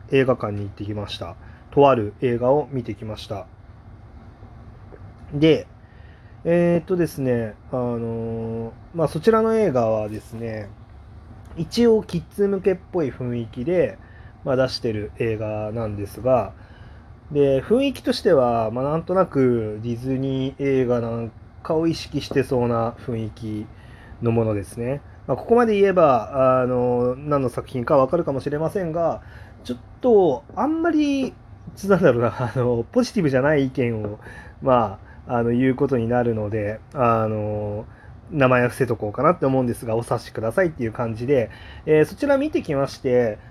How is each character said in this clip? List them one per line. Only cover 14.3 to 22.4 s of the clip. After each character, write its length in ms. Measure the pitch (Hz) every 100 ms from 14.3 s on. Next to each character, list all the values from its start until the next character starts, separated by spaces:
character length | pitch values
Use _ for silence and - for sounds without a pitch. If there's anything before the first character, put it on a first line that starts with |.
| -
ま 80 | 156
あ、 40 | 131
出 120 | 131
し 100 | -
て 140 | 120
る 180 | 107 104 -
映 200 | 117 107
画 340 | 107 107 107
な 140 | 113 110
ん 100 | 104
で 100 | 98
す 160 | -
が、 300 | 117 127 104 - - - - - - - -
で、 280 | 147 139 135
雰 200 | - 226 277
囲 60 |
気 80 | 247
と 120 | -
し 100 | 240
て 100 | 214
は、 380 | 156 120 117 110
ま 120 | 117
あ、 20 |
な 120 | 135 160
ん 60 |
と 120 | 160
な 120 | 185 180
く 540 | 139 131 120 107 107
デ 60 | 113
ィ 120 | 117
ズ 120 | 127 131
ニ 360 | 135 131 131 131
ー 260 | 139 135
映 40 | 123
画 140 | 123
な 80 | 117
ん 240 | 117 117 - - -
か 100 | -
を 140 | 160 165
意 80 | 160
識 240 | - 147
し 80 | -
て 160 | 139